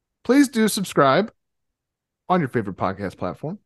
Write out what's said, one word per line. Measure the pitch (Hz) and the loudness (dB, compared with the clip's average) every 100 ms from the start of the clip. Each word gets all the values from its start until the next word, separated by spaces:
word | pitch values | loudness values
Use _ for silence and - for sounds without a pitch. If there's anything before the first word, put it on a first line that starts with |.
| _ _ | _ _
Please | - 262 277 | 2 4 4
do | 226 220 | 2 0
subscribe | 220 185 - 139 139 220 - _ _ _ _ _ _ _ _ - | 0 -4 2 4 4 0 -8 _ _ _ _ _ _ _ _ -4
on | 185 | -2
your | 139 | 0
favorite | 123 98 92 | -4 -4 -4
podcast | 95 95 98 - | -6 -6 -8 -8
platform. | 90 90 143 202 | -10 -8 -12 -14